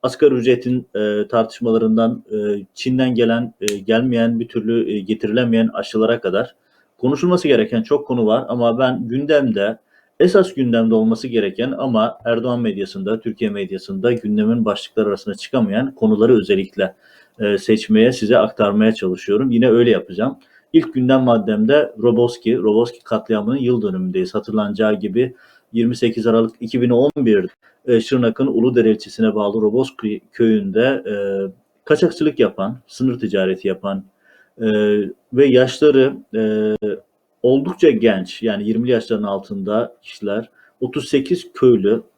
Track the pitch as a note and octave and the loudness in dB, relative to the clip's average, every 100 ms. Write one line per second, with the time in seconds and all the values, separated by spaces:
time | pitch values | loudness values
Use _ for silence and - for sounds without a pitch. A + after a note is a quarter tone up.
0 | C3 - D3 B2+ A#2+ B2 B2 B2+ B2 G#2 | -4 2 2 4 2 0 0 -4 -4 -4
1 | G#2+ G#2 G#2 A#2 A2+ - A#2+ A2+ A2+ A2 | -2 -2 -2 -2 -2 -4 0 2 2 2
2 | A2+ B2+ - - G#2 G2+ F#2+ - C3 B2+ | 0 -2 -8 -6 -4 -6 -8 -8 -4 0
3 | B2+ A#2 A#2 A#2 A#2+ _ G#2 G2+ F#2+ A2+ | 0 2 0 0 -4 _ -6 -6 -2 0
4 | C3 A#2+ A#2 A#2 A#2 A#2 G#2+ A#2 - G#2 | 0 0 0 -2 -4 -6 -2 -2 -2 -4
5 | F#2+ G#2+ G#2+ A2+ A#2+ A2+ A2+ - G2+ A2 | -4 -4 -2 0 2 2 0 -2 -6 0
6 | A2 A#2 F#2+ F#2+ - _ _ _ _ _ | 0 0 0 -2 -4 _ _ _ _ _
7 | B2+ C#3 F3+ F3 D#3+ B2 G#2+ A#2 A2 D3 | -2 0 0 0 2 2 2 -2 -2 -4
8 | - B2 G#2+ A#2 - A#2+ A#2 A#2 B2+ B2+ | -2 -2 0 0 -2 -2 0 2 -2 -2
9 | A2+ B2+ D3 D3+ C3 G#2 G2+ A#2 _ _ | -6 -6 0 2 2 0 -2 -4 _ _
10 | _ _ F3+ G3 F#3 - B2+ A2+ A2+ A2 | _ _ 4 4 2 0 0 2 2 2
11 | A2 A2 C3 A#2 G2+ F#2+ B2+ C3+ C3 A2+ | 2 0 -2 -2 -2 -4 -6 -4 -2 0
12 | A#2 - A#2+ A#2 B2 A#2+ A2+ G2 F#2+ G2 | 0 -2 -4 -2 -2 -2 -4 -4 -8 -6
13 | F#2+ A2+ A2+ - A2 G2+ F#2+ F#2+ - F#2+ | -4 -4 -6 -6 -6 -4 -8 -10 -10 -4
14 | A#2+ A#2+ G#2 G#2 G#2+ A#2 G#2+ G2+ - - | -2 -2 -2 0 0 0 -2 -4 -6 -2
15 | G#2 G2+ - G2 - C3 G#2 G#2 C3+ - | -2 -2 -8 -12 -4 -2 0 -2 -4 -2
16 | A2 G#2 A2+ A#2+ F#2+ G2 F#2+ - F#2+ - | 0 4 4 4 4 -2 -2 -6 -6 -6
17 | _ _ _ _ G#2 G2+ - A2 - A2 | _ _ _ _ -2 -2 0 0 2 4
18 | A#2 C3 G#2+ A#2 G#2+ - G#2 G#2 A2 A2 | 4 2 2 2 2 0 0 2 2 2
19 | F#2+ F2+ - G2+ C3+ A#2 B2+ A#2 A#2+ G2 | -4 -6 -2 0 2 2 4 4 4 2
20 | - F#2 B2 C#3 _ _ _ D#3+ D#3+ C3 | -2 -6 -6 -6 _ _ _ 0 2 -2
21 | B2+ C3+ B2+ A2+ G2+ G#2+ A2 D3 - - | 2 2 4 2 2 0 4 2 2 0
22 | A#2 A#2 A#2+ - A2 A#2+ G#2+ G#2+ A#2+ - | 2 2 0 0 -2 0 2 2 0 -6
23 | - A2 - G#2+ G#2 C3+ B2 A#2+ G#2 F#2 | -6 -6 -2 -2 -2 -2 0 0 -2 -4
24 | F#2 F#2 F2+ G#2+ - G#2+ G#2 G2+ A2 G#2 | -4 -4 -4 -6 -4 -4 -4 0 0 0
25 | G2+ G#2 B2+ B2 _ _ _ A2+ A#2 A#2+ | -2 -2 -2 -6 _ _ _ -2 -2 0
26 | A#2 A2+ A2+ A2+ A2+ - A2+ B2+ A#2+ A#2+ | -2 0 0 2 0 -4 -6 -2 2 2
27 | C#3+ D3 A#2+ G#2 F#2 _ _ _ - A#2 | 2 0 2 2 0 _ _ _ 0 0
28 | A2+ C3 A#2 A2+ C3+ A#2+ A#2 A2+ A2 G#2+ | 2 0 0 0 -2 0 2 2 2 0
29 | - - A2 G#2+ G2+ G#2+ G#2+ A#2 C3 - | -4 -2 -2 0 -2 0 0 0 -2 -6
30 | G#2+ G#2+ _ - A2+ G#2+ G2 G2+ B2+ C3+ | -8 -8 _ 0 2 2 0 0 0 -2
31 | G#2 G#2 G2 G2 G2 - _ _ - D3+ | -6 -6 -4 -4 -6 -10 _ _ -2 0
32 | F3 - D#3 C#3 G#2+ - G2 B2+ _ - | 0 0 -4 0 -2 0 -6 -6 _ -4
33 | C3 A#2+ G#2 G2 F#2+ F#2 G2 F#2 G2+ G2 | -4 -2 -2 -2 -2 -2 -4 -4 -6 -8
34 | G2 _ _ _ _ - A2+ G#2+ G#2 G#2 | -10 _ _ _ _ -6 -2 0 2 0
35 | G2 - _ B2 C#3 B2 B2+ - D3+ C3+ | -2 -10 _ 2 4 4 2 2 4 4
36 | C3 C#3 - A2 A2 G#2+ G#2+ G#2+ G#2+ - | 2 0 -8 -4 -2 0 -2 -2 -4 -8
37 | _ _ _ _ B2 C3+ C3+ - D#3+ A2+ | _ _ _ _ 2 2 0 2 4 4
38 | A2 G2 F#2 - A2+ G2+ G#2 A2+ B2 A#2 | 2 0 -6 -6 -6 -4 -4 -2 0 -2
39 | - A2 G#2 G2 - G2+ F#2+ G#2+ A#2+ _ | -2 -4 -4 -6 -8 -8 -4 -4 -4 _
40 | - - G#2 G2+ A2+ _ _ _ B2 C#3 | -20 -10 -6 -6 -8 _ _ _ -6 -6
41 | C3 C#3+ C3+ F3 - - B2+ A2+ G2 A2+ | -2 -2 0 -6 -6 0 4 4 2 -2
42 | - | -4